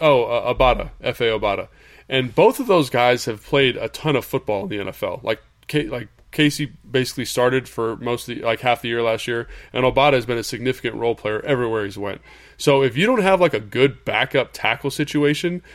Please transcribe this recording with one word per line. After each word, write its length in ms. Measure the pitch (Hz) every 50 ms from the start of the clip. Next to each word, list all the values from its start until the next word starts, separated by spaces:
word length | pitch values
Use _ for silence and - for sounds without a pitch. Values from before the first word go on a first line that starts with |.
oh, 220 | 160 151 139 123 117
uh, 280 | 107 117 117 95 120 123
Abada, 360 | - 131 127 117 101 - - - -
F 200 | 107 123 120 -
A 60 | 120 113
Abada. 400 | 110 104 107 104 98 92 - - _ _ _ - - - _ -
And 260 | 131 131 127 120 -
both 240 | - 185 233 254 -
of 80 | 254
those 220 | 247 190 170 143 -
guys 340 | - 120 120 123 123 120 -
have 220 | 123 110 104 -
played 320 | - 147 139 139 127 107
a 100 | - 113
ton 300 | 113 - - - 156 139
of 80 | 123 -
football 380 | - - 131 - - 104 98 104
in 60 | 92
the 120 | 104 101
N 80 | 98 95
F 120 | - -
L. 200 | 104 92 90 - 117
Like, 180 | 107 113 - _ _ _ _ _ -
Ca-, 180 | - 151 143
like, 220 | 107 123 120 113 - _ _ _ -
Casey 420 | - - 151 147 - - 151 - - - - -
basically 360 | 123 131 127 - - 131 120
started 440 | - - 123 123 123 131 131 - -
for 260 | - 123 113 113 110
most 300 | - 117 120 123 113 -
of 80 | - 117
the, 80 | - -
like, 160 | 113 113 -
half 220 | - 123 120 -
the 60 | - 117
year 140 | 117 117 117
last 240 | 113 113 110 -
year, 200 | 123 117 117 117 - - - - -
and 140 | - 123 127
Obata 280 | 127 113 131 139 147 135
has 120 | 127 110
been 140 | 120 120 117
a 40 | 104
significant 520 | - 127 107 120 127 127 - - 120 113
role 200 | 110 117 117 110
player 240 | - - 107 107 104 -
everywhere 400 | 151 139 123 123 113 113 110 104
he's 120 | 95 95
went. 240 | 98 101 101 98 - - - - - - - -
So 240 | - - - 139 139
if 160 | 135 127 110
you 80 | 139 190
don't 160 | 240 262 220
have, 180 | 185 190 190 180
like, 140 | 175 160 127
a 60 | 104
good 440 | 107 101 - 120 135 139 - - -
backup 460 | 110 104 110 131 - - 135 120 -
tackle 380 | - - - 107 120 - - 139
situation, 720 | - - 147 - - 147 147 147 151 - - 170 180 175 - -